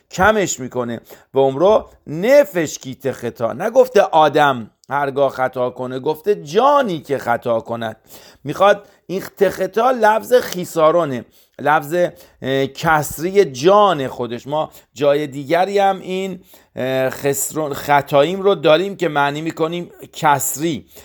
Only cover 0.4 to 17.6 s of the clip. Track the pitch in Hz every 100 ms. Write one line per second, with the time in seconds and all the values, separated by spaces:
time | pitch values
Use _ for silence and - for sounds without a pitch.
0.4 | 170 - 127 123 120 113 _ - _ 135
1.4 | 135 135 185 220 - _ - 156 220 285
2.4 | - 180 151 - 131 120 131 - 117 -
3.4 | 113 110 214 262 247 202 180 156 151 151
4.4 | 143 123 104 _ - 139 139 131 135 131
5.4 | 127 127 123 127 127 131 147 151 202 190
6.4 | 151 190 269 285 233 160 - 127 123 117
7.4 | 123 113 - 117 113 - _ - - _
8.4 | 135 - 202 202 - _ - 185 - -
9.4 | 185 185 190 214 247 254 214 220 202 247
10.4 | - 180 170 165 156 170 151 123 - _
11.4 | _ - 139 156 147 175 170 - - -
12.4 | 127 135 135 - 170 151 139 - 175 196
13.4 | 165 123 165 208 202 156 131 - 120 120
14.4 | 135 151 151 - _ - 143 147 147 139
15.4 | 135 165 190 202 196 190 - 185 190 180
16.4 | _ - _ - 127 131 131 - 139 139
17.4 | - 151